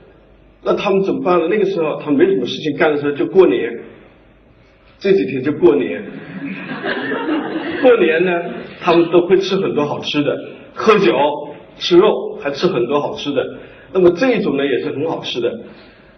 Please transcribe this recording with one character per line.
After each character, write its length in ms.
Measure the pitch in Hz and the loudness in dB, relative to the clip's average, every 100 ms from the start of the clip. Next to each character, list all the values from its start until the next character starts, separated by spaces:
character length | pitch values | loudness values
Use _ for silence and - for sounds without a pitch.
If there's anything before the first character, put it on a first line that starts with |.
| - _ _ _ _ _ | -20 _ _ _ _ _
那 140 | 202 | -2
他 160 | 190 202 | -2 0
们 100 | 196 | 0
怎 120 | 196 | 0
么 80 | 131 | -2
办 160 | 185 180 | 0 0
呢？ 80 | 160 | 2
那 80 | 214 | 0
个 80 | |
时 160 | 185 170 | 0 0
候 200 | 156 131 | -2 -4
他 100 | 147 | -2
们 80 | 139 | 2
没 80 | 190 | 4
什 100 | 190 | 2
么 80 | |
事 160 | 135 - | -2 -6
情 160 | 156 143 | -6 0
干 160 | 160 | 0
的 80 | 143 | 2
时 60 | 143 | -2
候 60 | |
就 120 | 139 160 | -2 0
过 200 | 190 175 | 4 6
年， 340 | - 92 - - - - - _ _ _ _ _ _ _ _ | 4 -2 -8 -14 -20 -20 -20 _ _ _ _ _ _ _ _
这 140 | 196 | 2
几 120 | 185 135 | 2 2
天 140 | 131 | -2
就 120 | 147 | -4
过 240 | - 170 135 | 4 4 4
年。 260 | 110 - - - - - - - - - - | 0 -6 -10 -14 -14 -12 -12 -12 -12 -10 -6
<laughs> 880 | - - - - 302 - 320 294 339 | -6 -4 -4 -2 -4 -4 -6 -6 2
过 160 | 277 233 | 4 6
年 280 | 170 160 | 4 2
呢， 80 | 180 170 170 - - - | 0 -2 -4 -10 -14 -6
他 120 | 180 | 2
们 160 | 170 165 | 2 4
都 120 | 180 190 | 2 4
会 100 | 185 | 2
吃 160 | - | 2
很 180 | 185 147 | -2 -2
多 120 | 139 147 | -2 -2
好 140 | - | -4
吃 200 | - 151 | -4 -2
的， 160 | 143 98 - - - | -2 -4 -8 -16 -18
喝 240 | - 220 214 | -2 2 4
酒、 160 | 165 135 147 - - - - - | 4 2 0 -2 -10 -16 -20 -12
吃 180 | - 175 | 4 6
肉， 400 | 208 - - - | 6 2 -4 -8
还 100 | 143 | -8
吃 160 | - 180 | -2 -2
很 180 | 127 120 | 0 0
多 120 | 143 | -2
好 140 | - | -2
吃 160 | - 143 | -6 -4
的。 240 | 131 - - - - - | -4 -4 -8 -18 -20 -6
那 60 | 185 | 4
么 100 | 175 | 4
这 240 | 170 262 | 4 2
一 80 | 214 | 2
种 140 | 156 139 | 0 -2
呢 100 | 139 | 0
也 140 | 120 | -2
是 100 | - | -2
很 180 | 135 - | -4 -4
好 140 | 95 | -6
吃 180 | - - | -6 -4
的。 200 | - - - - - - - | -4 -6 -12 -20 -20 -20 -20